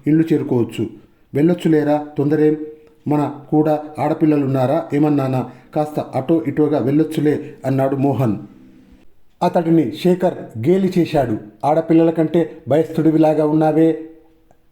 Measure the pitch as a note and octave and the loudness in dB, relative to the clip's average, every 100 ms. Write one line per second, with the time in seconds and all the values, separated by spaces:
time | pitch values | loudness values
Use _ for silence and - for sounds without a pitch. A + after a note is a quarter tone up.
0 | C#3+ D#3 D#3+ D3 - B2 A2+ - G#2+ - | 0 0 2 0 0 -2 -2 -4 -8 -10
1 | - _ _ C3+ D#3+ F3 E3+ D#3 D3+ D3 | -20 _ _ 0 0 2 2 2 2 0
2 | D3 - C#3+ D#3 D3+ D3+ - - _ _ | -2 -4 0 2 2 0 -6 -16 _ _
3 | C3+ D3 C#3 - - D3+ D#3 D3+ D3+ - | -4 -2 -2 -6 -2 0 2 -2 -4 -6
4 | D3 D#3+ D#3 D3 C3+ C3+ B2+ D#3+ E3 C#3+ | -4 0 0 2 0 0 0 -2 -2 0
5 | D3+ C#3+ C3 B2+ A2+ - - D3+ D3+ D3+ | 0 0 0 -2 -4 -10 -8 -4 -4 -6
6 | - B2+ B2+ E3 C#3+ C#3+ D3+ D3 A#2 D3 | -6 -6 -2 -2 0 0 0 0 0 0
7 | D#3 D3+ D3 C#3 - - C3 C3+ C3+ C#3 | 0 0 0 -2 -4 -10 -4 -2 0 0
8 | C#3 A#2 A#2 G2 - - - - _ - | 0 0 -2 -4 -8 -20 -20 -20 _ -20
9 | - - - - F3 F3+ E3 E3 B2 - | -20 -20 -20 -4 -2 0 2 2 0 0
10 | F3 F3+ F#3 - - A2 B2+ F#3+ F#3 F3+ | 0 2 0 -4 -10 -4 0 2 2 0
11 | D#3+ D3+ B2 G#2+ - - C3+ D#3 D#3+ E3 | 0 0 0 -2 -8 -6 0 0 4 4
12 | E3 E3 D#3 E3+ D#3 - - C#3+ D#3 D#3+ | 4 2 0 0 -2 -4 -2 0 0 0
13 | D#3 D#3 D#3 D#3 D3+ D#3 D#3 D3+ D#3+ D#3 | 2 4 4 2 2 2 2 4 2 0
14 | - - _ _ _ _ _ | -6 -20 _ _ _ _ _